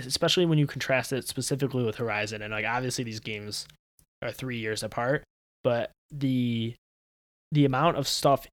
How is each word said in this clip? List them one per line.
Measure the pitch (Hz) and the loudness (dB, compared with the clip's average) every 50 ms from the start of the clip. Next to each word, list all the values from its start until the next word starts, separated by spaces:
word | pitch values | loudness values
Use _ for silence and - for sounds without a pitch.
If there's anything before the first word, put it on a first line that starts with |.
| 127 | -6
especially | 127 139 - - 165 - 190 180 | -4 -2 0 2 2 4 4 4
when | 165 160 151 | 4 6 4
you | 147 | 4
contrast | 139 - 131 - - 135 127 123 - | 2 0 -4 -2 0 0 0 0 -2
it | 139 123 - | -4 -4 -4
specifically | - - - 120 - 151 131 139 127 127 127 | -6 -6 -4 -2 -2 -2 0 -2 0 0 0
with | 123 110 107 | 0 0 -2
Horizon. | - 123 113 104 104 104 107 110 107 | -2 -4 -2 -2 -2 -4 -4 -6 -8
And, | 107 107 | -8 -6
like, | 110 107 110 | -6 -4 -2
obviously | 113 117 123 131 127 120 - | -2 -2 -2 -2 -2 -4 -4
these | 127 113 110 110 | -4 -6 -6 -8
games | - 113 110 104 104 104 104 - - - - _ _ _ _ _ _ _ _ - | -8 -8 -8 -8 -8 -8 -8 -10 -10 -12 -16 _ _ _ _ _ _ _ _ -10
are | - 117 | -10 -8
three | 110 - 131 131 123 117 | -8 -8 -8 -6 -6 -4
years | 110 110 110 107 | -4 -4 -4 -4
apart, | - 107 - - 120 123 143 147 - _ _ _ _ _ _ _ - | -4 -6 -4 -2 0 0 0 0 -2 _ _ _ _ _ _ _ 0
but | 127 120 117 110 - _ _ _ - | 0 2 2 -2 -4 _ _ _ -14
the, | 156 143 139 131 131 127 123 120 117 117 113 113 120 _ _ _ _ _ _ _ _ _ _ _ _ _ _ - | -8 -2 0 0 2 2 2 2 0 0 -2 -4 -6 _ _ _ _ _ _ _ _ _ _ _ _ _ _ 0
the | 151 147 143 | 4 4 6
amount | 135 131 127 151 170 - | 6 6 4 4 4 2
of | - 135 | 2 -2
stuff | - - - - 151 139 - - - | -2 -2 2 4 4 4 4 2 -4